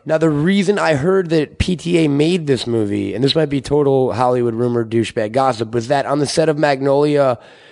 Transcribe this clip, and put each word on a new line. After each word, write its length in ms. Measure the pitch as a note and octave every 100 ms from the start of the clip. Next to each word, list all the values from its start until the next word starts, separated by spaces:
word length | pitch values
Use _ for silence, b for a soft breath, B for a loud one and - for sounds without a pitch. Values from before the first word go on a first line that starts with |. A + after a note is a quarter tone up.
| C#3+
Now, 120 | D#3
the 120 | E3
reason 480 | D3 E3 G3 F3+ G3+
I 160 | E3 D3
heard 340 | E3 F#3+ F3
that 300 | D#3+ C#3+ -
P 160 | - D3
T 240 | E3+ E3+
A 80 | D#3
made 380 | C#3+ D#3 F3+ D3
this 180 | B2+ -
movie, 480 | A#2 G#2 G#2 G2+
and 100 | G2
this 120 | C3+ D#3+
might 100 | D3
be 160 | C#3
total 500 | - D3 C#3 C3+ B2+
Hollywood 440 | G2 B2+ B2 A#2+ A2+
rumor 280 | B2 A#2+
douchebag 500 | A2+ A#2 G#2+ - G#2+
gossip, 380 | A#2+ C3+ A2 A2
was 160 | A#2+ A#2
that 160 | C#3+ B2+
on 100 | C#3+
the 60 | C#3
set 240 | - D#3+
of 80 | D3
Magnolia, 800 | D3 C3+ C#3 C#3 D3+ C#3+ C#3 B2 B B B